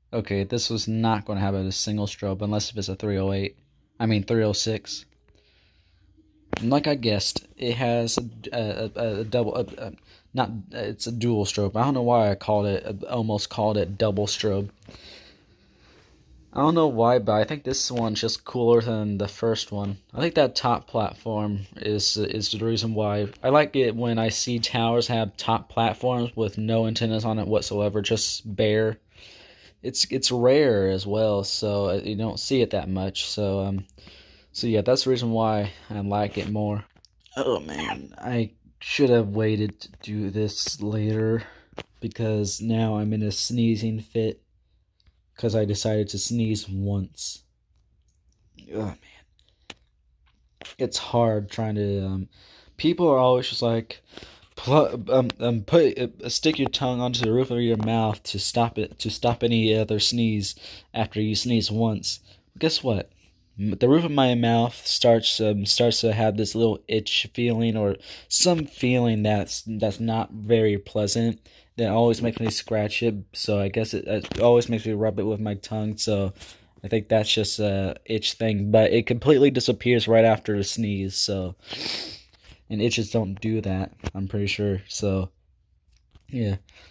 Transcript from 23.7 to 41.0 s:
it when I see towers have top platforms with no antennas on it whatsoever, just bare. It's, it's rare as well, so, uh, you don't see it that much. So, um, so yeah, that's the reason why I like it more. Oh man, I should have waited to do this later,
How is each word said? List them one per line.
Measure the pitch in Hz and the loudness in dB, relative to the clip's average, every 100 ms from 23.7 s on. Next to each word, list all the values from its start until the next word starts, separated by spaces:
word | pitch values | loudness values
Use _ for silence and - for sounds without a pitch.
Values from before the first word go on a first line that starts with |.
it | 135 120 117 | 2 0 0
when | 120 113 | 0 0
I | 113 | 0
see | - - 120 | -2 -2 -4
towers | - 117 117 120 117 | -2 0 2 2 2
have | 113 107 - | 0 -2 -4
top | - 113 - | -2 -2 -2
platforms | - 113 - 123 123 117 113 | -2 0 0 -2 -2 -2 -2
with | 107 - | -4 -2
no | 110 113 113 | 0 0 0
antennas | 113 117 110 | 0 -2 -2
on | 113 110 | -2 -2
it | 95 | 0
whatsoever, | 107 - 104 104 104 | 0 0 -2 0 0
just | 98 110 - - 110 | 0 0 -2 -6 -6
bare. | 98 107 107 110 107 _ - - - - - - _ | 0 2 2 2 -2 _ -20 -20 -20 -20 -20 -20 _
It's, | 131 - - | -6 -4 -2
it's | 131 - | -2 0
rare | 127 123 143 143 101 95 | 2 4 6 6 4 2
as | 95 | 0
well, | 101 107 110 101 | -2 0 2 0
so, | 98 - 107 101 98 | -2 -2 -2 0 0
uh, | 95 | -2
you | 104 | -2
don't | 107 110 65 | -4 -4 -4
see | - 135 | 0 2
it | 110 | 2
that | 98 80 | 0 -4
much. | 95 95 - | -4 -4 -4
So, | - - 101 98 | -6 -4 -2 -2
um, | 98 98 - - - - - - _ | -2 -4 -8 -16 -20 -20 -20 -20 _
so | - 120 | -6 0
yeah, | 110 | 2
that's | 123 127 | 4 2
the | 131 | 2
reason | 123 120 | 0 2
why | 113 110 107 101 - - | 2 2 2 -2 -6 -10
I | 107 | -6
like | 101 101 101 - | -2 -2 -2 -4
it | 95 | -4
more. | 107 104 104 - _ _ _ _ 131 | -2 -2 -4 -8 _ _ _ _ -4
Oh | 131 95 | -2 -2
man, | 78 73 - - 69 - | -4 -8 -8 -10 -12 -12
I | 117 120 107 - _ - | -4 -2 -2 -6 _ -14
should | - - 135 | -6 2 6
have | 120 104 | 6 4
waited | 104 110 107 107 - | 0 0 0 -2 -6
to | - - | -18 -18
do | - 107 98 | -10 -6 -4
this | 104 107 - - - | -2 -4 -4 -8 -6
later, | 104 107 | -4 -2